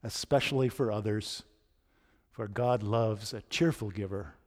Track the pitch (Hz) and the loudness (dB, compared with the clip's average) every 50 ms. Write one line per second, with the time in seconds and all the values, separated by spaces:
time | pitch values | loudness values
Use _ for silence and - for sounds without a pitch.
0 | - 110 - - - - - 139 - - 143 135 131 123 - - 135 113 104 107 | -8 -6 -6 -6 -2 2 2 2 4 2 2 2 2 2 2 0 0 0 0 0
1 | 104 110 107 107 104 - - - - _ _ _ _ _ _ _ _ _ _ _ | 0 0 0 0 -2 -4 -10 -10 -12 _ _ _ _ _ _ _ _ _ _ _
2 | _ _ _ _ _ _ _ - 113 104 101 120 120 123 123 117 107 104 110 117 | _ _ _ _ _ _ _ -8 -8 -6 -2 0 2 4 2 2 2 2 2 2
3 | 113 110 107 104 107 - - 110 - _ - - 170 165 151 - 113 104 95 107 | 4 2 0 -2 -4 -8 -10 -10 -10 _ 0 2 4 2 2 0 -4 -6 -4 -6
4 | 101 95 101 98 101 - - - _ | -6 -4 -4 -6 -8 -8 -14 -20 _